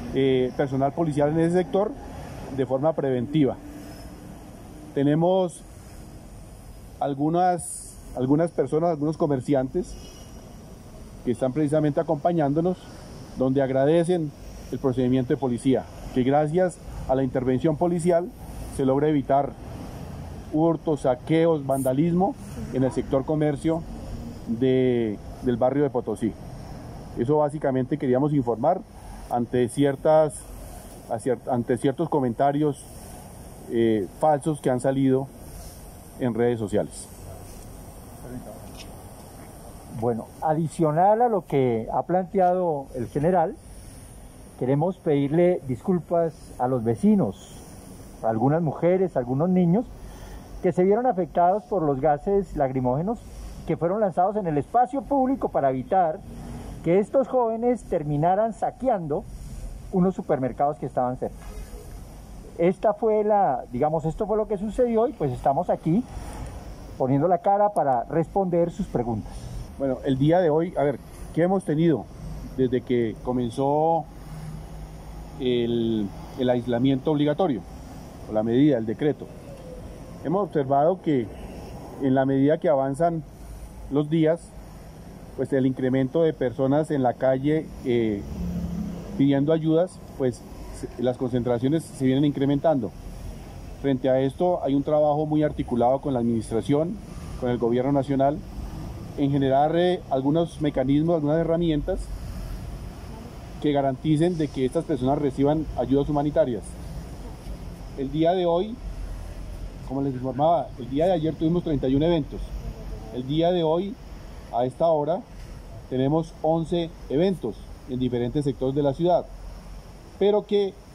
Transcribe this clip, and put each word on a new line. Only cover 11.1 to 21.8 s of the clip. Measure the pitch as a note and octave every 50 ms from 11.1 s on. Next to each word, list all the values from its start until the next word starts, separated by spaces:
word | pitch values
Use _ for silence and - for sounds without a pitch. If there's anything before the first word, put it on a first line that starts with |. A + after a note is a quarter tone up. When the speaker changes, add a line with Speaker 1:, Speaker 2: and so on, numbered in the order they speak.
| - - -
Speaker 1:
que | B2+ A2+
están | - C3 C3 B2
precisamente | C#3+ D3+ C#3+ D3+ D#3 D3+ D3+ C#3 E3+
acompañándonos, | D#3 D#3+ D#3+ D3 - F3+ F3 E3 D3 C#3 C#3+ D#3+ E3 F#3 F3+ - - - - - - - - - - - - -
donde | B2+ C3 C3 C#3 C3+
agradecen | B2+ C3 C3+ C3+ D3 D#3+ F3 E3+ D#3+ F3+ F3 D#3 D3 - - - - - - - -
el | C#3 B2
procedimiento | - C3+ A#2+ B2+ B2+ B2 B2+ C3 B2 B2 D3+
de |
policía, | - C3+ B2+ A#2+ A2 - C3+ B2+ G#2 F2 - - - - - -
que | C3 A#2+
gracias | B2+ C#3 D3 D#3 D3+ D#3 F#3 F#3 F3+ - - - - - - -
a | - C3
la | C3 C3+
intervención | B2+ - C3+ B2 C3 B2+ B2 C3 D#3+ D3+
policial | C3 F3 F3 F3+ F3 D#3+ F3 E3+ E3+ F3+ B3 - - - - - - - - -
se | - C3+
logra | C3 C3 C#3 D3
evitar | D#3 D#3 C#3+ B2+ - C3+ C#3 C#3+ B2 - - - - - - - - - - - - - - - - - - - - -
hurtos, | D3+ D#3+ E3 D#3+ D#3 - E3 D3+ C3+ -
saqueos, | C3+ B2+ - - - D#3+ D#3+ E3 E3+ D#3+ D3+ C3+
vandalismo | C3+ C3+ C3+